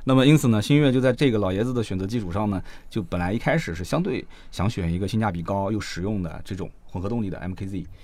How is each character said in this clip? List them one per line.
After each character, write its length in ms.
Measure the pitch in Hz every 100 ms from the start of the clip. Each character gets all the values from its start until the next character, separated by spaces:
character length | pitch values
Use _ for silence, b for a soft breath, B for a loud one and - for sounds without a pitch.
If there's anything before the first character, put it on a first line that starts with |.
那 100 | -
么 120 | 131 131
因 100 | 156
此 120 | 131
呢， 140 | 110
星 180 | 101 147
越 100 | 147
就 80 | 127
在 140 | 127
这 180 | 120 143
个 60 | 107
老 160 | 95
爷 100 | 95
子 120 | 120
的 100 | 120
选 120 | 107 92
择 80 | 98
基 120 | 117
础 140 | 95
上 160 | 95 107
呢， 120 | 92 b b b
就 140 | 113
本 180 | 90 90
来 120 | 90
一 60 | 113
开 180 | - 160
始 180 | 156
是 100 | 82
相 180 | 90 151
对 220 | 185 113 - b b
想 180 | - 98
选 220 | 104 85
一 80 | 87
个 80 | 95
性 140 | 107
价 100 | 110
比 120 | 87
高 280 | 82 98 98
又 80 | 107
实 240 | - -
用 200 | 95 107
的 160 | 85 -
这 120 | - 92
种 120 | 87 - -
混 100 | 92
合 80 | 95
动 140 | 117
力 80 | 101
的 80 | -
M 160 | 90
K 120 | 92 98
Z。 200 | 98 - -